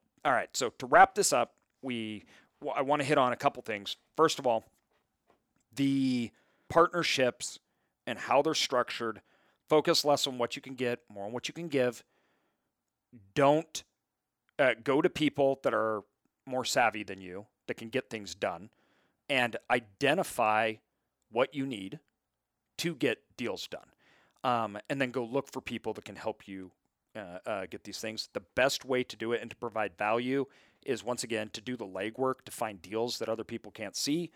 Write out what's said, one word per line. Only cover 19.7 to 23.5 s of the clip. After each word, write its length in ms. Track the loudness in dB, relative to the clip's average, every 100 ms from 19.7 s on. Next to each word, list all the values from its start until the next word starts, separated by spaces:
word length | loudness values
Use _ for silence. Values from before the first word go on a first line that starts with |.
identify 1040 | 0 0 -2 2 2 0 0 2 4 2 -2 _ _ _ _ _
what 240 | 0 0
you 100 | 0
need 360 | -6 -6 -8 -12 _ _ _ _ _ _ _ -6
to 180 | -6
get 280 | 0 0 0 _ -8
deals 280 | -6